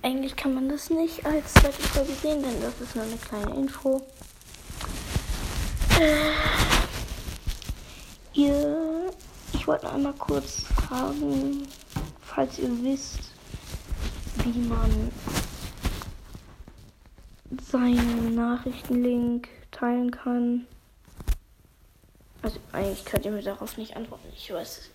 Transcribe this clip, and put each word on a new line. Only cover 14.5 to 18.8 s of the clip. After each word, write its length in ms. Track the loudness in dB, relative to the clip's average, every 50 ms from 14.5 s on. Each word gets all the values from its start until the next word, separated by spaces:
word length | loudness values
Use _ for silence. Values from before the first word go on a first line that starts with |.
| 2 0
man 540 | 0 2 2 4 6 6 6 4 2 0 -4 -6 -8 -4 -2 -2 -2 -2 -6 -10 -12 -12 -12 -2 -2 -2 -2 -2 -8 -10 -12 -14 -16 -16 -16 -16 -16 -18 -20 -18 -18 -20 -18 -20 -20 -20 _ -20 -20 -20 -20 -20 -20 -20 -20 -20 -14 -12 -10 -10
seinen 720 | -4 0 2 4 6 6 6 6 6 4 4 2 2 2 2
Nachrichtenlink 1120 | 2 2 2 0 0 -2 -4 -6 -6